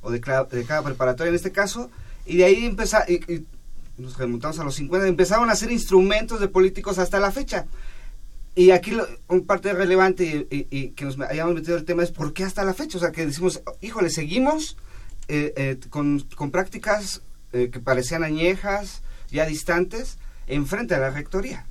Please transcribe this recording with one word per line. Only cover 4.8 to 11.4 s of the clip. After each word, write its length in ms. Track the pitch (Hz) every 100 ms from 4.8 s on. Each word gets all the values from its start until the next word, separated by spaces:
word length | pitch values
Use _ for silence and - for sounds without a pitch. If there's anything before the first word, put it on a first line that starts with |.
| 139 180 190
empezaron 420 | 180 180 214 233
a 40 |
hacer 180 | 208 226
instrumentos 720 | 240 - 190 190 214 226 226
de 80 | 196
políticos 500 | 190 190 190 202 185
hasta 220 | 180 202
la 100 | 202
fecha. 360 | 277 285 269 - - - - - - - - - -
Y 140 | 180
aquí 200 | 185 180
lo, 160 | 196 - - -
un 180 | 180 -
parte 260 | 190 196
relevante 760 | 185 185 185 190 185 170 151 -
y, 60 | 143
y, 100 | 139
y 180 | 139 123
que 160 | -
nos 160 | 139 135
hayamos 340 | 165 156